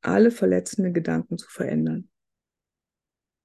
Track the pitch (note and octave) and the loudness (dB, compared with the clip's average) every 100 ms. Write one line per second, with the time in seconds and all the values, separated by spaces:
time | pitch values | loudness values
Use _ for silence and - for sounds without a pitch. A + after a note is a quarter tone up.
0 | - F#3+ A#3 A#3 F#3+ F#3 F3+ - F#3 E3+ | 0 4 4 4 2 2 0 -2 -2 -2
1 | E3 D#3+ - E3+ - - C3+ D#3 - E3 | -2 -2 -4 -8 -10 -8 -4 -2 -2 -4
2 | - _ _ _ _ _ _ _ _ _ | -8 _ _ _ _ _ _ _ _ _
3 | _ _ _ _ | _ _ _ _